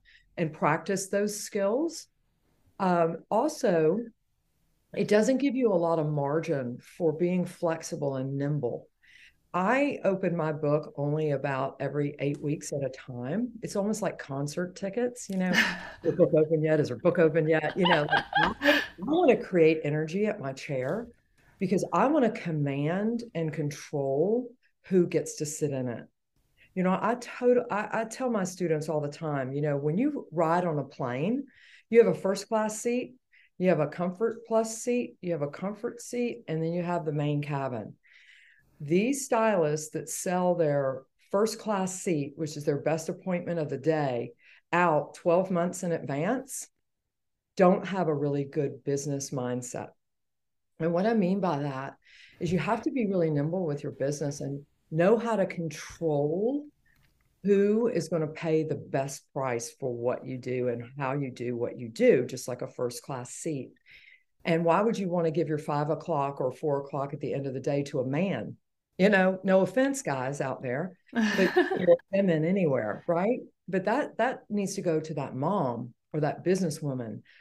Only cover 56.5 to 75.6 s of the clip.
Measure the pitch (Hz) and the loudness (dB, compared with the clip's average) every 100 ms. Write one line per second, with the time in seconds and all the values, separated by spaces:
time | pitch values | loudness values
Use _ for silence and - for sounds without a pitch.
56.5 | 294 294 _ _ _ _ _ _ _ 190 | -2 -8 _ _ _ _ _ _ _ 2
57.5 | 196 202 220 240 170 - 170 151 - 165 | 4 4 4 2 0 -2 -2 -2 -4 0
58.5 | 160 156 147 - 139 143 - _ 147 131 | 0 0 -4 -4 -4 -4 -8 _ -6 -2
59.5 | 117 - - 131 120 120 - 135 127 127 | -2 -6 -8 -6 -2 -2 -2 -6 -8 -4
60.5 | 127 123 120 120 139 131 147 135 127 120 | -2 -2 -4 -8 -6 -4 -2 -4 -4 -6
61.5 | 117 120 - 120 117 240 143 123 127 - | -4 -4 -6 -10 2 6 6 2 -6 -8
62.5 | 123 131 - 123 - - 131 123 - 170 | -8 -8 -6 -6 -6 -10 -10 -10 -10 -8
63.5 | 139 - _ _ - - - _ _ - | -6 -10 _ _ -20 -20 -20 _ _ 0
64.5 | 165 165 175 220 190 185 175 165 156 151 | 2 4 4 4 0 -2 0 0 0 0
65.5 | 147 156 147 151 151 - 147 139 139 131 | -2 -2 -2 0 -2 -2 -2 -2 -2 -4
66.5 | - 156 139 139 143 143 147 131 135 139 | -2 -2 -2 -2 -6 -6 -6 -4 -4 -4
67.5 | 123 147 143 143 139 127 143 196 127 101 | -4 -2 -2 -2 -2 -2 0 0 -2 -6
68.5 | - _ _ _ - 196 190 185 185 196 | -12 _ _ _ 2 4 6 4 2 4
69.5 | 190 185 254 269 269 156 135 131 143 135 | 4 4 2 2 0 -2 -2 -2 -4 -4
70.5 | - 131 131 180 - _ 233 214 190 185 | -4 -4 -4 -6 -10 _ -2 0 2 4
71.5 | 359 294 381 175 170 - 196 196 151 160 | 4 2 2 6 6 4 2 4 4 4
72.5 | 196 160 123 107 98 - 170 208 262 - | 2 2 2 -2 -4 -2 0 2 -2 -6
73.5 | _ - 185 196 262 - - 247 - - | _ -4 -2 0 0 -2 0 -2 -2 -4
74.5 | 208 190 196 170 156 151 147 135 127 156 | -2 -2 -2 0 -2 -2 -6 -6 -2 -2
75.5 | 202 | 0